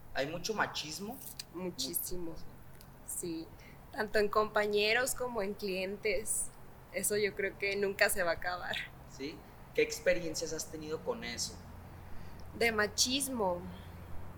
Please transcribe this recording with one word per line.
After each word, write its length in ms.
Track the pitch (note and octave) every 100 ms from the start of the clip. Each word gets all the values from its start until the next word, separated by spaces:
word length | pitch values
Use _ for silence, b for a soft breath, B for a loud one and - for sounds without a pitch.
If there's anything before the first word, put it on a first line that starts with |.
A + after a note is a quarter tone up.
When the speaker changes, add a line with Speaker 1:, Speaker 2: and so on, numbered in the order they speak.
| - -
Speaker 1:
¿Hay 100 | C#3+
mucho 300 | E3+ E3+ G3
machismo? 600 | C3+ - D3+ D3+ G3+ C4+ - - -
Speaker 2:
Muchísimo, 800 | E3 F#3 F3 - F3 - F3+ E3
Speaker 1:
Mucho. 100 | D#3+ - - - - - - -
Speaker 2:
sí. 420 | - F3+ D#3+ E3 - B B -
Tanto 260 | C#4 G#3+ A3
en 100 | G#3
compañeros 840 | G#3+ G#3+ G#3 G#3 G#3 G#3+ A3+ B3+
como 300 | - B3 A#3
en 100 | G3
clientes. 920 | G3+ G#3 F#3 F#3+ G3+ G#3+ G#3 G#3+ - - - - - -
Eso 220 | F3+ G3 G#3
yo 180 | G3+ G3+
creo 220 | G3 -
que 200 | G3+ G3
nunca 320 | G3 G3+ G#3
se 120 | G3+
va 80 | F3
a 20 | D#3+
acabar. 400 | F3+ F3+ F3+ G#3 - - - -
Speaker 1:
¿Sí? 200 | C#3 - - - -
¿Qué 80 | -
experiencias 720 | D3+ - - F3 E3 D#3+ D#3+
has 140 | D#3 -
tenido 300 | D#3+ D3+ D#3 -
con 180 | A#2
eso? 300 | A#2 A#2 - - - - - - B B B B - -
Speaker 2:
De 140 | A#3
machismo. 880 | A3 G#3 G#3 B3+ C4+ C4+ B3+ G3 F3 F3+ B B B B - -